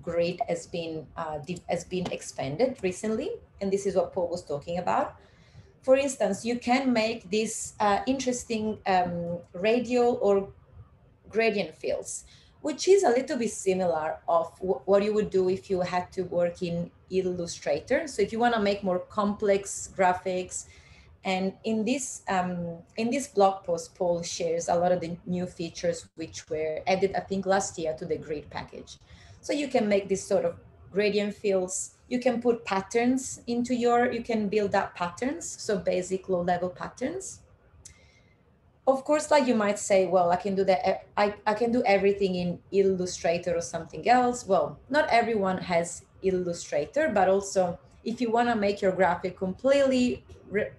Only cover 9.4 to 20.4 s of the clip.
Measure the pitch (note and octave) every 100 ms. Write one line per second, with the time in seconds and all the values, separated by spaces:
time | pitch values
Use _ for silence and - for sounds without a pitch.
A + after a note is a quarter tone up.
9.4 | - F3+ G#3 B3 A#3+ B3 A#3+ A#3 G3+ G3
10.4 | G3 - - - - _ _ _ - G#3
11.4 | A3+ G3+ E3 - - - - - - -
12.4 | - _ D4 C4 F4+ G4 E4+ B3 C4 C#4
13.4 | A3+ - F#3+ F#3 F3+ D#3+ D#3 D#3 - E3
14.4 | E3 - F#3 F#3+ - G3+ G#3 G#3+ F#3+ F#3+
15.4 | F#3 F#3 - F3+ F3 F3+ F3+ - E3+ E3+
16.4 | F3 F3 F3 E3+ E3+ - - F#3 F#3 F3+
17.4 | E3+ - D#3+ D3 - C#4+ D#4+ - G3+ A3+
18.4 | A#3+ A3+ G3+ G3+ F#3+ F3+ F3+ - G3+ G#3
19.4 | G#3 G3 - - - - F#3 F3+ F#3+ F3+